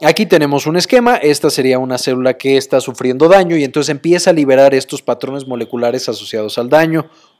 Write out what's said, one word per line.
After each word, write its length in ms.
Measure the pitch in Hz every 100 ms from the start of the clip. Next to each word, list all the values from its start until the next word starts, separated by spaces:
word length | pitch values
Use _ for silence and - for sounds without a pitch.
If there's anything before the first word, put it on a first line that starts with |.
aquí 240 | 156 165 208
tenemos 400 | 175 143 143 151
un 100 | 170
esquema. 400 | 175 254 240 247
Esta 320 | 147 143 156
sería 300 | 139 131 127
una 180 | 131 127
célula 380 | - 127 127
que 240 | 127 135 135
está 240 | 131 135
sufriendo 460 | 131 120 127 127 160
daño 280 | 196 180 165
y 80 |
entonces 240 | 139 151 147
empieza 400 | 143 165 175 180
a 60 |
liberar 400 | 165 139 131 139
estos 260 | 135 - 143
patrones 460 | - 120 131 139 131
moleculares 600 | 123 117 120 120 123 127
asociados 520 | 107 - 110 107 -
al 100 | 120
daño. 400 | 147 165 160 151 _ _ _